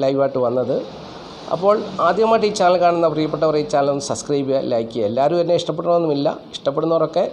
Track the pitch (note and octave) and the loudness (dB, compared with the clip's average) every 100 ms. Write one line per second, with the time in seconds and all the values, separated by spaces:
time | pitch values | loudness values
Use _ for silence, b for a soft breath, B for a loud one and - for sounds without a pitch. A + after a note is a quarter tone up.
0 | C3+ C3+ C#3 C3 B2 B2+ B2 - - - | 0 2 0 0 0 0 -2 -2 -6 -12
1 | - - - - - D#3+ G3 G#3+ G#3 - | -16 -16 -18 -14 -8 0 2 2 0 0
2 | E3 F3+ A3 A3+ G#3+ G#3 F3+ F3+ F3 E3+ | 0 2 2 2 2 2 4 4 4 4
3 | E3 D3+ D#3 D3+ D#3 D#3 D3 C#3+ C#3+ C#3+ | 2 0 -2 0 0 0 0 0 0 0
4 | C#3 A2+ - C#3+ C3 C3+ B2 A#2+ A2+ B2+ | -4 -6 -2 -2 0 -2 0 -2 -2 -2
5 | G#2 A#2+ C3+ F3 E3 E3+ E3 D#3+ E3+ E3+ | -2 2 2 2 2 0 0 -4 0 2
6 | E3 C#3+ D3 - - - - D3+ D#3+ E3 | 2 0 -2 -4 -10 -8 -4 -2 0 0
7 | D#3 F3 - | 0 -2 -2